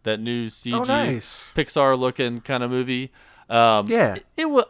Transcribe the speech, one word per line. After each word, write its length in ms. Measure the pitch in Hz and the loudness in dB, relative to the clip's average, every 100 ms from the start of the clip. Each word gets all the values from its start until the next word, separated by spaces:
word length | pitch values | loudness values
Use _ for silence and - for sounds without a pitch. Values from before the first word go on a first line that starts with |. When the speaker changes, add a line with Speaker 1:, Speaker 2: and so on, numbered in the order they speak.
Speaker 1:
that 160 | 110 107 | -4 -4
new 280 | 117 120 113 | -4 -6 -6
C 220 | - 123 | -8 -4
G 60 | 120 | -4
Speaker 2:
Oh, 80 | |
nice. 680 | 247 285 226 120 - - - - | 0 0 0 -4 -6 -10 -6 -4
Speaker 1:
Pixar-looking 840 | 147 156 135 131 127 127 123 120 | -2 2 2 4 0 -2 -4 -4
kinda 260 | - 127 123 | -6 -4 -2
movie. 440 | 127 127 127 131 _ _ - - | -2 -2 -4 -6 _ _ -20 0
Um, 360 | 117 117 107 104 | 4 6 6 2
Speaker 2:
Yeah. 260 | 226 131 | 2 2
Speaker 1:
it, 120 | 92 - - | 0 -8 -4
it 80 | 320 | 0
wa-, 140 | 277 | 2